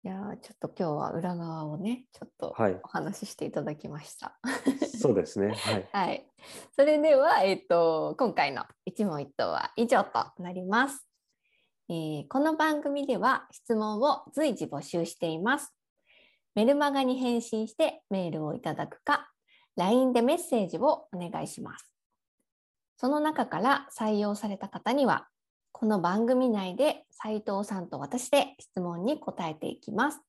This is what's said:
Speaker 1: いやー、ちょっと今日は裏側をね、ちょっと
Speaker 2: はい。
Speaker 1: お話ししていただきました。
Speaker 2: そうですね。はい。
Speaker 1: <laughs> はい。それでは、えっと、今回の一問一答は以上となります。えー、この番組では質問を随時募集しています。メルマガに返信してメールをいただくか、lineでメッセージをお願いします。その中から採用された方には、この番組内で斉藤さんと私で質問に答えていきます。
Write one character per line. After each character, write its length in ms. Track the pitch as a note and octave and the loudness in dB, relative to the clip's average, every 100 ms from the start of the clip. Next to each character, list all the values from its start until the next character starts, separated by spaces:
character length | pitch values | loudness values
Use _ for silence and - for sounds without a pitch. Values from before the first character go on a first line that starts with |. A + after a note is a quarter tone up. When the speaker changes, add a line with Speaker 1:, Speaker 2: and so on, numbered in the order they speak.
Speaker 1:
い 40 | F#3+ | -10
や 80 | F#3+ G#3 | -10 -10
ー、 40 | - | -12
ち 120 | - | -16
ょ 40 | - | -10
っ 20 | |
と 80 | - - | -10 -4
今 120 | F3 | -2
日 20 | |
は 180 | D3 - | 0 -2
裏 240 | - F3 F3 | -2 -4 -4
側 300 | E3 D#3+ D3+ | -6 -6 -8
を 120 | D3+ | -6
ね、 280 | G3 B3+ - | -4 -6 -8
ち 120 | - | -20
ょ 20 | - | -20
っ 40 | _ | _
と 140 | - - | -10 0
Speaker 2:
は 120 | G#2+ | 2
い。 100 | F#2 | 0
Speaker 1:
お 40 | - | -6
話 380 | - D3+ - G3+ | -6 -6 -8 -12
し 60 | |
し 40 | - | -8
て 100 | D#3 | -6
い 60 | |
た 120 | - | -4
だ 120 | C#3+ D3+ | -4 -8
き 120 | - | -10
ま 160 | D3+ | -12
し 120 | - - | -14 -16
た。 200 | - _ B3 C4+ - C4+ - A3 | -16 _ -6 -2 0 0 -2 0
Speaker 2:
そ 120 | D3 | 2
う 40 | G2+ | 4
で 100 | E2 | 0
す 140 | - | 0
ね。 140 | G2 | 0
は 180 | G#2 G#2+ G#2+ | 0 -2 -2
い。 120 | F#2 | -2
Speaker 1:
<laughs> 40 | |
は 180 | G3+ F#3 | -2 -2
い。 180 | - - _ - - - - | -4 -10 _ -20 -20 -8 4
そ 100 | C#4+ | 6
れ 140 | D4+ | 6
で 160 | D#4 C#4 | 6 6
は、 280 | D4+ D#4+ | 6 4
え 100 | F#3+ | 4
っ 140 | F#3+ _ | 2 _
と、 480 | E3+ E3 D#3+ D3+ D#3 | 4 4 2 -2 0
今 140 | A#3+ | 0
回 180 | - C#3+ | 2 0
の 140 | C#3 - _ - | 0 -8 _ -12
一 200 | - G#3 | -2 -2
問 160 | D3 | -2
一 100 | C#3 | -6
答 160 | - G2+ | -2 -2
は 220 | D2+ - - | 0 -4 -2
以 120 | A#3 | 4
上 160 | A#3 | 4
と 220 | - - - - | 4 -2 -4 -8
な 120 | F3+ | -10
り 120 | F3+ | -8
ま 260 | F#3 A3 C#4 | 0 2 2
す。 180 | - - _ _ _ _ _ _ _ - | -2 -18 _ _ _ _ _ _ _ -8
え 40 | |
ー、 340 | E3 D#3 D3+ D3 | -4 -4 -6 -4
こ 120 | C4 | 0
の 160 | D4+ D#4 | 0 2
番 260 | D#4 D4+ | 0 0
組 260 | D4 C#4+ C#4 | -2 -2 -2
で 100 | G#3+ | 2
は 300 | A3 C4+ - | 2 0 -4
質 240 | - - A3 | -20 -2 0
問 260 | G#3+ G#3+ | 0 2
を 220 | C#4 - - | 2 2 -2
随 220 | - D4+ G3+ | 0 0 0
時 100 | D#3 | -6
募 160 | C#3+ | -6
集 240 | C#3+ F3 E3 | -4 -4 -4
し 100 | - | -4
て 120 | E3 | -4
い 120 | D#3+ | -2
ま 200 | G3+ C#4+ | 0 0
す。 140 | - _ _ _ _ _ _ _ _ | -2 _ _ _ _ _ _ _ _
メ 120 | - A3 | 2 4
ル 100 | C#4+ | 4
マ 160 | D4 | 2
ガ 120 | C#4 | 2
に 120 | B3+ B3+ | 0 0
返 260 | B3+ A#3+ | 0 0
信 260 | A#3 A3 A3 | -2 -4 -4
し 80 | - | 0
て 280 | D#4+ - _ | 0 0 _
メ 180 | F#3+ F3 | -4 -2
ー 40 | |
ル 140 | D#3+ D3+ | -4 -4
を 80 | |
い 60 | - | -4
た 160 | E3 D3+ | -6 -6
だ 120 | D3 | -6
く 140 | - | -6
か、 280 | - D4 - _ _ _ _ - | -2 -2 -2 _ _ _ _ -2
line 340 | F3+ A#3+ C4 | 2 4 4
で 100 | A#3+ | 4
メ 140 | A#3 E4+ | 4 2
ッ 20 | |
セ 260 | - B3 | 0 0
ー 40 | F3+ | 0
ジ 100 | E3 | 0
を 300 | G3+ - - | 2 0 -4
お 40 | F3+ | -10
願 240 | F3 D#3+ | -8 -6
い 40 | D#3 | -8
し 140 | - | -10
ま 160 | - - | -12 -14
す。 160 | - _ _ _ _ _ _ _ _ _ _ _ | -20 _ _ _ _ _ _ _ _ _ _ _
そ 100 | B3+ | 0
の 120 | D4+ | 2
中 260 | D4+ D4+ G#3+ | 2 0 -2
か 140 | D#3+ | 0
ら 280 | A3+ C#4 - - | 2 2 -2 -4
採 220 | A3 G#3+ | 0 2
用 160 | G#3 G#3 | 0 -2
さ 120 | G#3+ | -6
れ 100 | G3 | -6
た 100 | G3+ | -10
方 260 | - - | -6 0
に 120 | C4+ B3 | 2 4
は、 220 | D#3 - _ _ _ _ | 2 -2 _ _ _ _
こ 140 | - G#3+ | -2 0
の 160 | G#3 | 2
番 260 | E3+ G3+ A#3 | 2 2 2
組 220 | B3+ B3+ | 4 4
内 260 | G#3+ F#3 F3+ | 2 -2 2
で 300 | D4 E4 _ | 2 0 _
斉 300 | - A3 G#3+ G#3+ | -12 -6 -4 -2
藤 220 | G3 G#3 | -4 -2
さ 120 | G3 | -6
ん 100 | F3 | -6
と 100 | C#3+ | -8
私 300 | C#3+ B3 - | -6 -6 2
で 260 | C#4+ - - | 4 4 -6
質 220 | - - | -10 -6
問 240 | F3+ E3+ G3+ | -4 -2 -2
に 140 | D4+ | -2
答 300 | - - E3+ | -6 -6 -8
え 60 | D#3 | -6
て 120 | D#3+ | -8
い 120 | - | -8
き 120 | - | -6
ま 200 | G3+ C#4 | -2 -2
す。 100 | - | -2